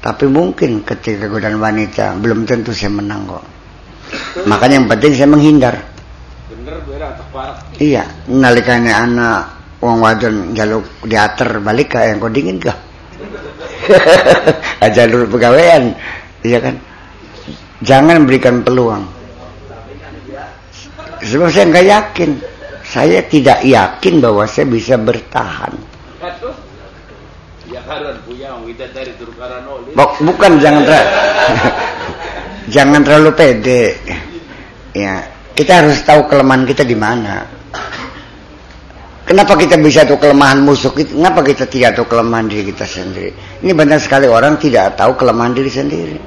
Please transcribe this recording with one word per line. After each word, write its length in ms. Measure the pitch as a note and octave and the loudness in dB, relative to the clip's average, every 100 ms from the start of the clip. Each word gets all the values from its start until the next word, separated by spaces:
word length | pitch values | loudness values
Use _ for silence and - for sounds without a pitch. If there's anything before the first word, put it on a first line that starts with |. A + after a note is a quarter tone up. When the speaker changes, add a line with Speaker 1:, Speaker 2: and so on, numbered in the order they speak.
Speaker 1:
Tapi 300 | - A2+ C#3+ | -8 -2 0
mungkin 560 | C#3 F3+ - D3+ G#2+ - | 0 -2 -2 -4 -4 -6
ketika 420 | A2+ - G#2 G#2 | -8 -6 -6 -6
godaan 320 | G#2+ G#2+ G#2+ | -6 -4 -4
wanita, 560 | A2 G#2+ G#2 - G#2 F#2 | -2 -2 -4 -4 -6 -4
belum 300 | A2+ A2 A2 | -2 -2 -2
tentu 260 | A#2 A2+ | -4 -4
saya 200 | A2+ G2+ | -6 -6
menang 340 | G#2 G2+ G#2 G2 | -6 -6 -10 -12
kok. 160 | F2+ - - - - - - - - - F3 G3 | -14 -18 -20 -20 -20 -20 -20 -16 -14 -12 -6 -2
Makanya 340 | G#3 B2 C#3 | 0 2 2
yang 80 | A#2 | 2
penting 240 | A2 C#3+ | 2 2
saya 160 | C3 C#3+ | 4 4
menghindar. 480 | D3 D3+ D3+ B2+ - - - - - - - - | 6 6 4 2 -2 -12 -20 -20 -20 -20 -20 -20
Speaker 2:
Bener, 280 | A2 B2+ D#3+ C#3+ | -18 -16 -14 -14
Bu, 100 | C#3 | -12
ya, 120 | D3 C#3 | -12 -14
tepat. 340 | - C3+ C3 - - - | -16 -14 -14 -14 -18 -2
Speaker 1:
Iya, 280 | D3 B2+ - - - | 0 0 -2 -10 -4
nalikane 640 | C3 B2+ A#2+ A#2 A#2+ A#2 | 2 4 4 2 0 2
anak 680 | G#2+ A#2 A#2+ A#2+ G#2 D2+ - - - | 0 0 0 0 -2 -6 -16 -20 -6
wong 200 | A#2 A#2 | -2 2
wadon 480 | A2 A2 A2+ G#2+ F2 | 2 2 -2 -4 -6
njaluk 320 | A2 G#2+ A2 G2+ - | -4 -2 -4 -6 -14
diater 560 | A#2 G#2+ G#2+ - A#2+ G#2+ | -4 0 0 -2 -4 -2
balik 360 | G#2 A2+ C#3+ B2 | -2 -2 -2 0
ka 80 | |
yang 160 | A2+ G#2 | 0 -2
kau 120 | A2+ | -4
dingin 280 | A#2+ E3 F#3 | -4 -4 -4
kah? 160 | D#3+ - - - - - - - - - - - | -6 -8 -14 -20 -20 -20 -18 -16 -16 -18 -18 -12
<laughs> 1040 | - F3+ - F3+ - C3 - - - - | 2 4 6 4 4 2 2 -2 -6 0
Aja 240 | A2 A2+ A#2 | 0 4 2
dulu 280 | A#2+ A2+ A#2 | 2 0 0
pegawaian, 560 | A#2 C3+ E3+ D#3+ B2 - - - - - | 4 4 6 4 2 -4 -12 -16 -18 -8
iya 140 | A2+ A#2+ | -2 -2
kan? 160 | B2+ B2+ - - - - - - - - - - | -2 -8 -14 -20 -20 -20 -20 -20 -18 -20 -20 -12
Jangan 480 | A2+ C3+ D3+ E3+ C#3+ | 2 4 6 4 4
berikan 320 | C3 C3 A#2+ | 4 2 0
peluang. 600 | A#2 B2+ A#2 G#2 G2 - - - - - - - - - - - C3 - - - - - - - - - | 0 0 0 -2 -8 -16 -20 -20 -20 -20 -20 -20 -20 -20 -20 -20 -18 -18 -18 -20 -20 -20 -20 -20 -18 -14
Sebab 280 | G#2+ B2+ E3+ | -4 0 0
saya 160 | E3 F#3+ | 2 4
nggak 180 | E3 F#3 | 4 4
yakin, 440 | G#3 G#3 - E3 C#3 - - - - | 4 0 -4 -4 -4 -8 -16 -20 -18
saya 400 | - C3 D3 F#3 - | -10 -2 0 0 2
tidak 320 | D3+ C3 A#2+ | 2 4 4
yakin 640 | B2+ A#2+ F#2 - F#3+ E3 | 4 4 2 0 0 2
bahwa 240 | A#2+ G#2 G#2+ | 2 0 0
saya 160 | - C#3+ | -2 -2
bisa 280 | A2+ A2 B2+ | -2 0 0
bertahan. 800 | A2 A#2 - - G#2+ - - - - - - - | 0 -4 -4 -6 -6 -10 -12 -12 -18 -20 -20 -16
Speaker 2:
Aduh. 360 | F3+ F3 A#3+ - - - - - - - - - - - - | -16 -12 -14 -14 -20 -20 -20 -20 -20 -20 -20 -20 -20 -20 -18
Ya, 120 | B2+ | -18
karuan, 320 | - D#3 D3 B2 | -14 -12 -12 -14
Bu, 80 | A2 | -16
ya, 220 | B2 C3+ B2 | -16 -16 -16
wong 80 | A#2 | -16
kita 160 | A2+ B2+ | -16 -16
dari 220 | C3 B2+ A#2 | -14 -16 -16
Turkarano. 640 | A#2 A2+ B2 B2 C3+ C3+ A#2+ | -20 -16 -16 -16 -14 -16 -8
Speaker 1:
Bok-, 260 | D#3 C#3+ - | -6 -6 -4
bukan, 340 | D#3 - G3+ D#3+ | -4 0 4 4
jangan 240 | D3 D3 C#3+ | 4 4 4
ter-, 200 | D#3 - - - - - B2 B3 - - | 2 2 0 0 0 0 0 -2 -4 -8
<laughs> 840 | - - E2 - - - - - | -10 -12 -12 -14 -14 -14 -16 -2
jangan 260 | A2+ C#3 D3 | 2 4 4
terlalu 260 | C#3 D3+ D#3 - | 6 6 6 6
pede. 640 | D3+ A2+ B2 B2+ A2 - - E2+ - - - - - - - F#2+ | 4 4 0 2 0 -2 -12 -14 -14 -18 -18 -20 -20 -20 -12 -8
Ya, 320 | G2 F#2+ - - - | -6 -6 -10 -20 -14
kita 300 | - D3 F3+ | -4 4 4
harus 160 | D3+ C3+ | 4 2
tahu 220 | - E3 - | 4 4 4
kelemahan 380 | C#3+ C3+ C3 | 2 4 2
kita 180 | B2+ C#3 | 2 0
di 140 | B2 A2+ | 0 0
mana. 480 | G#2+ A#2+ G#2+ G2 G2 - - - - - - - - - - - - - - - - - - | -2 -4 -6 -10 -12 -18 -18 -14 -14 -14 -16 -18 -20 -20 -20 -20 -20 -20 -20 -20 -20 -16 0
Kenapa 260 | F#3+ - | 2 4
kita 240 | E3+ D#3+ F3 | 4 4 4
bisa 240 | D3+ D3+ | 4 6
tahu 160 | D3 C#3+ | 4 4
kelemahan 400 | D3 C#3+ C#3 C#3 | 4 4 4 4
musuh 320 | C#3+ C#3 C#3 | 4 2 0
kita? 240 | C#3 - | -4 -4
Kenapa 320 | C3+ F3+ F3+ C#3+ | 0 2 2 0
kita 220 | C#3 B2+ | 0 -2
tidak 300 | C3 A#2+ G#2+ | 0 0 0
tahu 100 | A#2 | -2
kelemahan 400 | A#2 A2+ A2+ A2 | 0 0 -2 -4
diri 240 | G#2 G2 | -6 -8
kita 80 | F#2+ | -10
sendiri? 480 | G#2 - F#2 F#2 F#2 - - - | -10 -10 -10 -10 -12 -12 -20 -6
Ini 80 | - | -2
banyak 320 | D#3+ D3+ D3+ | 2 4 2
sekali 240 | - C#3 C#3 | 2 2 4
orang 320 | A2+ C3+ D3+ | 4 2 0
tidak 400 | D#3 A#2 F#2+ - | 0 2 0 0
tahu 160 | G#2+ | 0
kelemahan 400 | C3 B2+ A#2 A#2 | 2 0 0 -2
diri 160 | B2 C3+ | -2 -4
sendiri. 480 | A#2+ C#3 D#3 D#3+ D#3 | -4 -6 -6 -8 -12